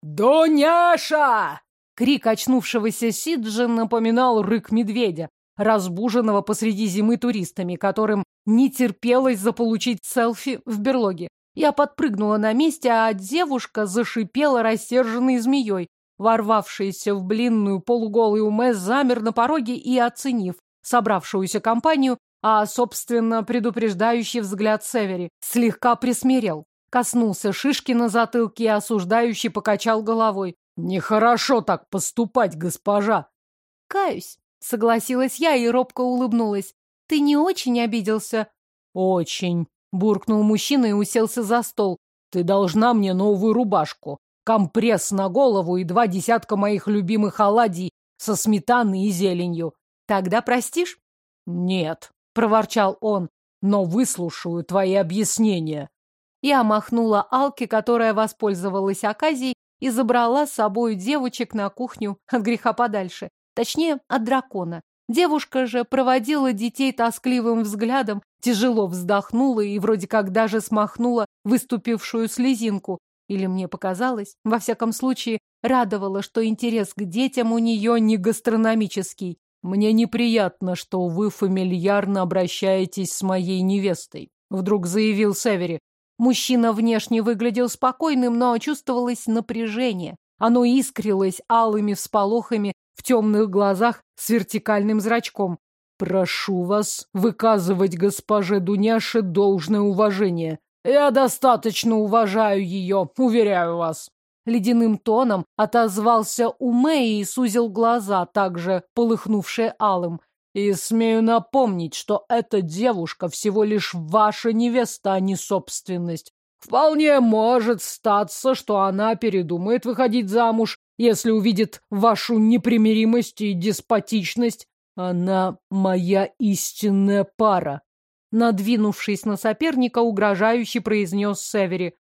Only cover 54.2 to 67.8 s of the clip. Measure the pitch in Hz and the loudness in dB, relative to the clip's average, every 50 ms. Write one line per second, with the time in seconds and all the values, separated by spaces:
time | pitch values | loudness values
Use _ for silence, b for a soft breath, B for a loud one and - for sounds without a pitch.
54.2 | 175 170 - - - 180 170 170 170 - 170 196 196 190 190 202 190 160 180 202 | -6 -8 -8 -8 -8 -6 -6 -6 -6 -2 0 0 2 2 2 0 0 0 0 -2
55.2 | 214 165 - - 226 220 196 175 160 156 156 147 143 - _ _ _ _ _ _ | -2 -2 0 0 2 2 2 0 -2 -6 -6 -8 -10 -12 _ _ _ _ _ _
56.2 | _ _ _ _ - 269 285 262 233 214 214 214 208 - 233 233 233 226 214 202 | _ _ _ _ -2 2 2 2 4 2 2 0 0 0 -2 0 2 2 2 0
57.2 | - - - 262 277 277 277 - 254 214 - 220 214 - 240 233 226 226 214 202 | 0 0 0 0 0 0 -2 -6 -6 -2 -2 -2 0 2 0 2 2 2 2 0
58.2 | 220 220 - _ - 208 196 175 175 196 180 196 196 196 196 - - 208 214 - | -2 -2 -2 _ -2 -2 -2 -2 -4 -4 -4 -2 -2 -2 -4 -2 -4 -4 -4 0
59.2 | - 311 311 254 254 262 247 _ _ _ _ _ - 269 233 226 269 214 226 247 | -2 -2 -2 -2 -4 -6 -6 _ _ _ _ _ -4 -2 0 0 0 2 2 2
60.2 | 240 233 240 277 294 285 - - 226 214 196 226 240 233 220 190 180 220 294 302 | 2 2 2 0 0 -2 -2 -2 -2 0 0 0 -2 -2 -2 -4 -4 -2 -2 -2
61.2 | 262 247 - - 240 - - 220 - - - - 247 247 - - 220 202 202 _ | -2 -4 -4 -6 -8 -6 -4 -6 -6 -6 -6 -8 -10 -10 -8 -8 -8 -8 -8 _
62.2 | _ _ - 247 208 220 240 214 - 233 220 - 240 240 208 208 190 180 - - | _ _ -4 -2 0 0 -2 0 0 -2 0 0 -2 -2 0 -4 -6 -6 -10 -14
63.2 | - - _ _ _ _ _ - 233 - - 302 320 330 302 262 _ _ - 226 | -16 -16 _ _ _ _ _ -6 -4 -4 -2 -2 0 0 -2 -4 _ _ -4 -2
64.2 | 220 220 269 262 254 _ - 202 180 170 170 165 - _ _ _ _ - 233 277 | 0 0 0 -2 -2 _ -8 -8 -6 -6 -8 -12 -14 _ _ _ _ -4 0 2
65.2 | 359 339 302 302 - - - 262 262 240 208 247 240 - - 262 262 247 254 262 | 2 2 2 0 -2 -2 -2 -2 -2 0 -2 -4 -2 0 0 0 2 4 2 2
66.2 | 220 226 302 294 269 262 247 196 220 240 - - 269 269 247 - 233 233 226 - | 2 0 0 0 2 0 0 0 -4 -6 -2 0 -2 -2 0 0 -2 -2 -2 -2
67.2 | - 254 254 247 226 233 233 226 226 208 202 208 | -2 -2 0 0 0 0 0 0 0 -2 -4 -4